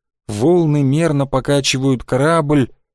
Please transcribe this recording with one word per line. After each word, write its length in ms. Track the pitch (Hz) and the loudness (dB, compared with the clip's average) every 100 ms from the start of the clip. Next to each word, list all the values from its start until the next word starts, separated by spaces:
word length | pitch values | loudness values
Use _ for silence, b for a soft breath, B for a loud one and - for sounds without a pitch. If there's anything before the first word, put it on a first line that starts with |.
| _ _ - | _ _ -12
Волны 540 | 104 135 180 160 147 | -2 2 2 2 2
мерно 440 | 135 143 165 143 135 | 0 0 0 -2 -2
покачивают 800 | 131 135 143 139 131 135 127 | -4 -2 -2 0 -2 0 -2
корабль, 640 | - 127 147 165 147 147 117 - _ | -2 -2 2 0 2 0 0 -4 _